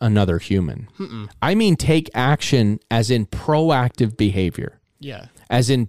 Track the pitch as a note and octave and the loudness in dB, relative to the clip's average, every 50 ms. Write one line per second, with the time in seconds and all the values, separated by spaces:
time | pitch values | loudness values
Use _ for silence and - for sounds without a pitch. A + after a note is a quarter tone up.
0 | A#2 A2 G#2 G#2 G2 F2+ E2+ - - - G2 F#2+ F2 - - - A2+ - _ - | 0 2 2 2 2 2 0 -2 -2 0 0 0 0 -2 -6 -10 -14 -16 _ -14
1 | G3 - A2+ A2 G#2 - - - - D3+ G3 A3 A3 G3+ E3 - - - D#3 D#3+ | -12 -12 -12 -14 -14 -14 -10 -6 -2 0 2 2 4 2 2 2 2 2 2 2
2 | - - - A#2 B2+ C#3 D3+ - - - C#3+ B2 A2 G2+ G#2+ - _ - A2+ A#2 | 0 -2 -4 -2 0 0 0 0 0 0 2 2 2 2 0 -2 _ -2 0 0
3 | A2 A#2 B2+ A#2 G#2 - - - - - D3+ D#3 D#3+ D#3+ D3 B2+ B2 A#2+ - - | 2 2 0 0 0 -4 -6 -6 -2 0 0 2 2 2 2 2 0 -2 0 0
4 | B2 G#2+ A2 - G#2+ G2+ F#2+ G2 F#2 E2+ - - - - - _ _ _ _ _ | -2 -2 0 0 0 0 2 0 -2 -2 -2 -6 -10 -10 -12 _ _ _ _ _
5 | C#3 C#3 A2+ - - - _ - _ - A#2 B2 A#2+ A#2+ C3+ B2 A2+ | -16 -14 -14 -16 -18 -20 _ -20 _ -2 0 0 2 2 2 0 0